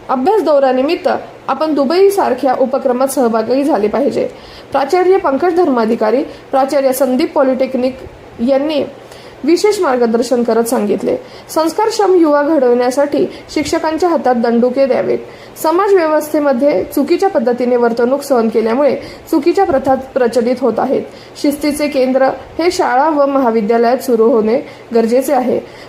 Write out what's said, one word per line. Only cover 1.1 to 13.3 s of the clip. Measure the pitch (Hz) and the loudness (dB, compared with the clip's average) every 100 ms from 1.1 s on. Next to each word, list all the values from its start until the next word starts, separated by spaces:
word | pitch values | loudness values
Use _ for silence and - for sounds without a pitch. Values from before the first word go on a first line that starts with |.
| 220 - - - | -4 -6 -12 -6
आपण | 262 311 | -4 -2
दुबई | 294 262 349 392 | 0 0 4 4
सारख्या | 392 240 - 269 | 4 0 0 0
उपक्रमात | 247 254 262 269 247 269 | 0 0 0 -2 0 -2
सहभागी | 285 240 220 220 262 | 0 0 0 0 0
झाले | 285 220 208 | 0 0 0
पाहिजे. | - 277 - - - - - - | 0 -2 -2 -4 -6 -20 -20 -6
प्राचार्य | 262 285 370 370 381 | -4 0 0 2 2
पंकज | 339 269 349 | 2 0 0
धर्माधिकारी, | 339 330 247 220 226 220 247 | 2 2 2 0 0 0 0
प्राचार्य | - - - 269 269 285 269 | -2 -10 -4 -2 0 0 0
संदीप | 262 262 254 330 | 0 0 0 0
पॉलिटेक्निक | 311 269 254 262 247 254 - - - - - 233 | 0 0 0 -2 -2 -4 -4 -16 -20 -18 -6 0
यांनी | 269 302 294 - - - - - - | 0 0 -2 -4 -10 -20 -20 -20 -8
विशेष | 262 339 415 403 | 0 2 2 0
मार्गदर्शन | 330 254 233 233 262 240 | 0 0 0 0 0 0
करत | 240 226 | 0 0
सांगितले, | 233 247 208 208 - - - - - | 0 -2 -2 -2 -2 -4 -6 -20 -8
"संस्कारक्षम | 320 320 320 440 427 392 | -2 -2 0 -2 0 2
युवा | 370 320 294 | 4 4 2
घडवण्यासाठी | 294 320 247 240 247 262 285 285 - | 2 2 2 2 0 0 0 0 -2